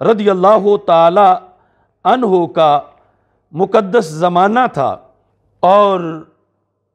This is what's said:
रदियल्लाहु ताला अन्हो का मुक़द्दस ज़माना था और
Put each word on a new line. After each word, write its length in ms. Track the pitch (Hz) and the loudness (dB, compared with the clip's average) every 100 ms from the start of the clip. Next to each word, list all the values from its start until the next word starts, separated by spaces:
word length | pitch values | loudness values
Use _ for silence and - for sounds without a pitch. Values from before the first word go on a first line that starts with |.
रदियल्लाहु 760 | 156 220 202 190 190 214 202 202 | -2 0 0 0 2 2 0 -2
ताला 460 | 202 165 165 190 196 180 - _ _ _ _ _ | 0 2 2 4 2 0 -6 _ _ _ _ _
अन्हो 420 | - 247 233 185 165 | -2 -2 0 -2 -2
का 480 | 170 156 147 - _ _ _ _ _ _ | 0 0 0 -4 _ _ _ _ _ _
मुक़द्दस 580 | 151 190 226 196 233 165 | -6 -2 -2 0 -2 -4
ज़माना 520 | 156 175 175 196 233 240 | -4 -2 0 0 0 -2
था 200 | 151 123 92 _ _ _ _ _ _ | -4 -6 -6 _ _ _ _ _ _
और 400 | 175 202 202 185 170 160 - _ _ _ _ _ _ | 0 2 2 -2 -6 -12 -18 _ _ _ _ _ _